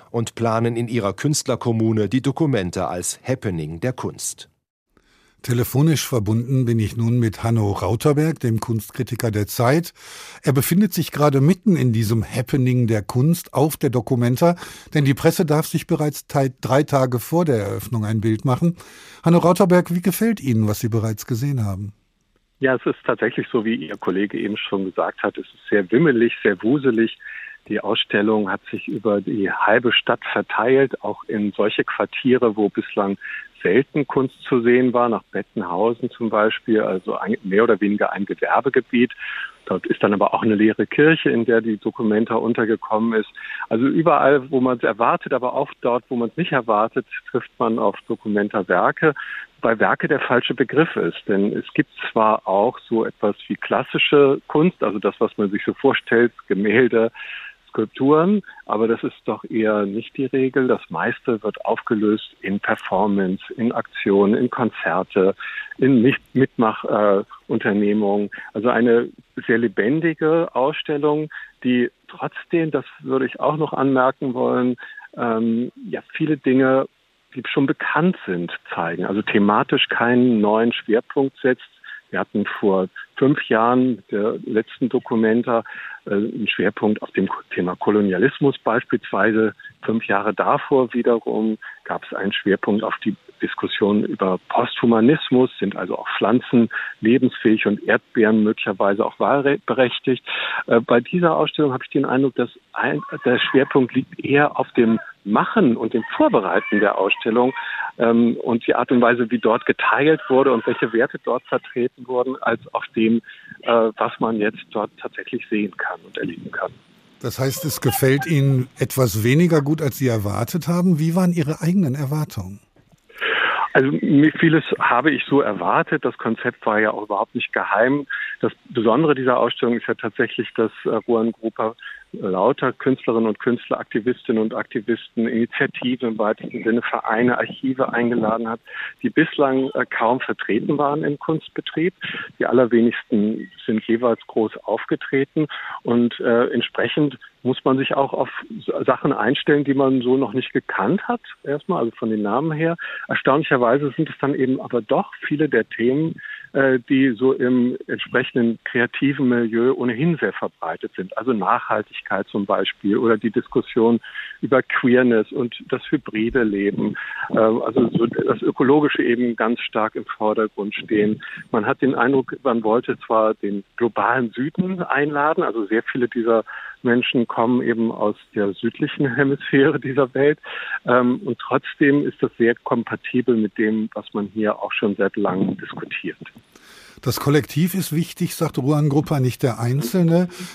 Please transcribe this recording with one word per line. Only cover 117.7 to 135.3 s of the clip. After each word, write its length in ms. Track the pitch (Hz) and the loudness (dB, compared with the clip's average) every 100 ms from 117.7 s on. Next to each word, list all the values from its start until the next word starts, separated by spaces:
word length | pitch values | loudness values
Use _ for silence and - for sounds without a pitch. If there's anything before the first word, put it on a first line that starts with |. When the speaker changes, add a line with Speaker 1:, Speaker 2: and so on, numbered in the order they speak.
| - | -2
Speaker 2:
gefällt 440 | 131 - 135 139 170 | -2 2 2 2 2
Ihnen 440 | 151 139 131 127 - | 2 2 2 -2 -4
etwas 460 | 131 - 127 104 113 | -4 0 0 2 2
weniger 360 | 143 175 160 | 4 4 2
gut, 200 | 139 156 | 2 -2
als 160 | 143 - | -2 -2
Sie 100 | 131 | 0
erwartet 640 | 113 101 98 117 175 139 | 0 -2 -4 -4 -4 -2
haben. 300 | 170 185 156 | 0 2 2
Wie 160 | 160 175 | 2 2
waren 180 | 180 | 2
Ihre 280 | 170 143 156 | 2 -2 -2
eigenen 320 | 165 190 156 | 0 2 0
Erwartungen? 680 | 139 135 151 151 - 92 101 _ _ _ _ _ - - - - - - | -2 -4 -4 -4 -6 -10 -14 _ _ _ _ _ -8 -4 -2 -2 -2 0
Speaker 3:
Also 180 | - 135 | 2 2
mir, 400 | 151 - 143 156 - | 0 4 4 4 4
vieles 240 | 165 156 - - | 4 4 0 -2
habe 320 | - 120 151 | 2 2 2
ich 120 | 135 - | 0 2
so 160 | 139 | 2
erwartet. 640 | 127 95 90 131 165 156 127 | 2 -2 0 0 0 -2 -4
Das 120 | - | -4
Konzept 480 | 117 113 123 - - | -4 -4 -4 -4 0
war 140 | 107 | 2
ja 120 | 107 | 0
auch 120 | - | -2
überhaupt 320 | 107 101 - 123 | -4 -4 -4 -6
nicht 160 | - | -4
geheim. 560 | 110 95 101 123 143 139 - - - | -4 0 2 2 0 -4 -10 -10 -4
Das 140 | 113 - - | -4 -4 -6
Besondere 440 | 123 110 117 160 | 0 2 4 2
dieser 240 | 135 131 123 | 2 0 2
Ausstellung 380 | 117 - 120 117 | 0 0 -2 -2
ist 120 | - | -4
ja 60 | |
tatsächlich, 540 | 113 113 - 117 - 110 - | -6 -4 -2 -2 -4 -6 -2
dass, 160 | 113 - - | -2 -2 -4
äh, 100 | 113 - | -2 0
Ruan 260 | 117 113 | 0 0
Grupa 420 | - 113 - 113 117 - - - | -2 -6 -4 -6 -6 -14 -18 -16
lauter 600 | - 104 92 107 139 131 | -8 -4 0 2 2 -2
Künstlerinnen 540 | - 135 131 - 113 113 | -2 -2 0 0 0 0
und 120 | 104 | 0
Künstler, 400 | - 120 - 127 | -2 -2 -2 -6
Aktivistinnen 640 | - 120 110 120 - 110 | -4 -4 -2 -4 -2 -2
und 140 | 110 117 | -2 -4
Aktivisten, 720 | - 120 104 113 - - | -6 -6 -4 -4 -4 -4
Initiativen 800 | 117 | -2